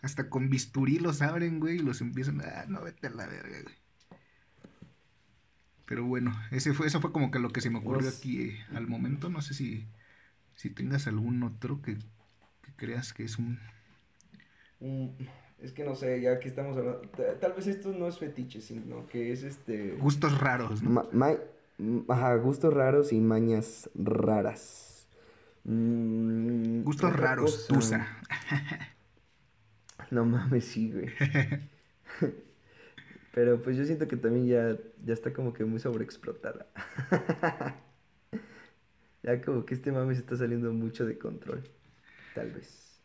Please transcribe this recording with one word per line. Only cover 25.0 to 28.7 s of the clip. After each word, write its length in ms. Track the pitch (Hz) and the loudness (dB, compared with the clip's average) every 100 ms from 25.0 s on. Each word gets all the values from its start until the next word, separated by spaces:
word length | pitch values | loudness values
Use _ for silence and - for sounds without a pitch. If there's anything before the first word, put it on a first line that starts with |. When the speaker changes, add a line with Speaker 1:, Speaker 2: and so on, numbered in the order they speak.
| - - - - - _ | -20 -20 -20 -20 -20 _
Speaker 2:
Mm, 1160 | - 113 117 117 113 110 113 113 113 120 113 117 | -2 2 4 2 2 2 2 2 2 2 2 0
Speaker 1:
Gustos 280 | 127 147 180 | 0 2 2
Speaker 2:
otra 160 | - 127 | 4 2
Speaker 1:
raros, 360 | 127 151 - - | 4 2 2 4
Speaker 2:
cosa. 40 | |
Speaker 1:
tusa. 320 | 139 110 110 110 - - | 4 4 0 -2 -10 -10
<laughs> 680 | - - 143 - | -10 -2 -4 -2